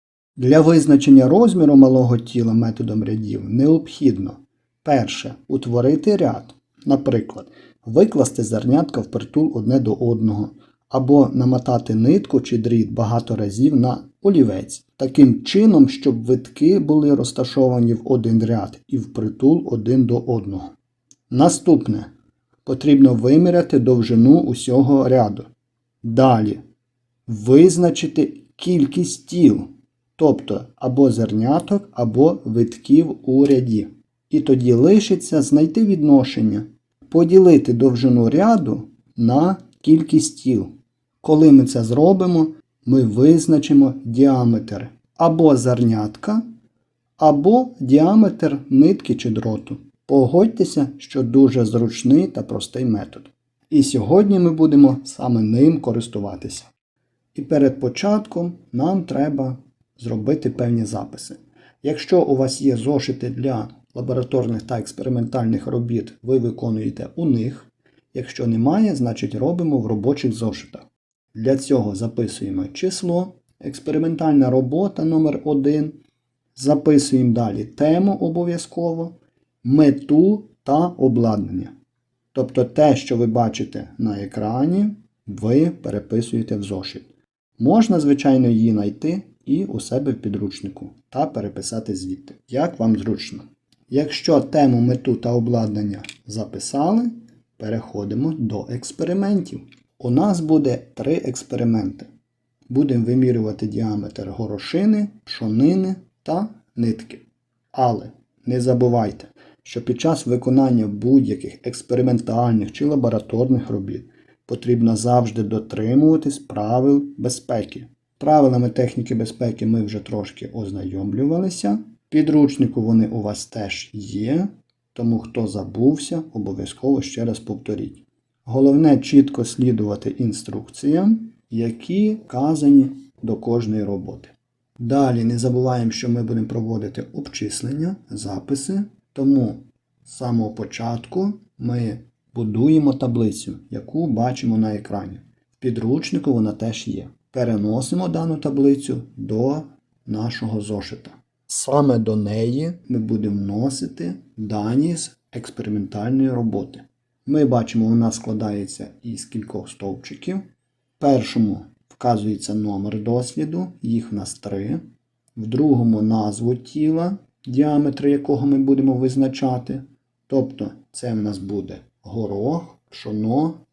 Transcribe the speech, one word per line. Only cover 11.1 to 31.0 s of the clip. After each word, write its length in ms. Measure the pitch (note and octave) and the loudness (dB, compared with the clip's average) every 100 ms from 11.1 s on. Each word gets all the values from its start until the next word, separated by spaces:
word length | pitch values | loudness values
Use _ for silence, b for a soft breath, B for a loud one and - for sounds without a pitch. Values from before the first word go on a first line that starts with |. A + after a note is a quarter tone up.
| C#3+ B2 | 6 4
намотати 640 | B2+ B2 B2 C3 A#2+ - A2 | 2 0 0 0 -2 0 0
нитку 460 | B2 G3 - B2+ | 4 2 2 -2
чи 160 | - A#2+ | 0 -2
дріт 340 | A2+ A#2 G#2 | 0 0 0
багато 440 | A2+ A2 A#2 A#2 G#2+ | -2 -2 -2 -2 -4
разів 400 | G2+ G2+ C#3+ C3+ | -4 0 2 4
на 220 | - A#2 - _ | 2 -2 -10 _
олівець, 640 | G3 E3+ A2+ F#2+ - - _ - | 2 4 2 0 -8 -14 _ -8
таким 460 | C3+ D3+ C3+ A2 | -2 6 6 6
чином, 460 | - G3 A3 D#3+ C3+ | 0 4 6 6 6
щоб 340 | - C#3 A#2 | 2 -2 -2
витки 560 | A#2 C3 - - D#3 G3 | 0 -2 -2 0 2 2
були 360 | D3 D3+ D3 C#3+ | 2 2 4 2
розташовані 800 | C3 - B2 C#3+ C3 B2 A#2 | 0 -4 -4 0 2 2 0
в 80 | A2+ | 0
один 420 | - B2+ A2+ A2+ A2 | 0 0 2 0 0
ряд 340 | A2+ - - - | -2 -4 -12 -8
і 100 | - | -8
впритул 640 | - - G#2+ - C3+ E3+ - | -6 -6 -6 2 2 2 0
один 400 | A#2 G#2+ C3+ A#2+ | -4 0 2 2
до 140 | A#2+ | 0
одного. 500 | A#2+ A#2 G2 F#2+ F#2+ _ _ _ _ _ - | -2 -6 -6 -10 -12 _ _ _ _ _ -6
Наступне. 760 | B2+ E3+ - F3+ C3 - G#2+ - _ _ _ _ _ | 2 2 2 2 2 2 -6 -8 _ _ _ _ _
Потрібно 500 | - C3+ D3 C#3 C3+ | -10 -2 4 6 6
виміряти 680 | A#2 A#2+ D#3 F3 F3 E3 C#3 | 6 4 4 6 2 2 2
довжину 600 | B2+ B2 A2+ A2+ B2 E3+ | 2 2 4 6 8 6
усього 720 | - A#2 - B2+ C#3 C#3 B2+ | 4 -4 0 2 4 4 4
ряду. 340 | B2+ G#2+ G#2+ - _ _ _ _ _ | 2 2 -2 -14 _ _ _ _ _
Далі. 560 | A#2 A2+ C3 A2+ G#2+ G2 - _ _ _ _ _ - | -4 4 4 4 0 -4 -12 _ _ _ _ _ -12
Визначити 1080 | G#2+ A2 C#3 F3+ E3+ E3+ - E3+ D3+ - - _ - | -6 6 6 6 4 0 0 -4 -2 -4 -4 _ -10
кількість 720 | F3 F3 C#3 - F2 - - | -2 0 0 -2 -4 -6 -8
тіл, 340 | F3 C#3+ G2+ - - _ _ _ - | 2 4 4 -4 -16 _ _ _ 0
тобто 500 | D3+ - - G2+ - - | 2 2 -2 -10 -10 -10
або 360 | B2+ B2 | -4 2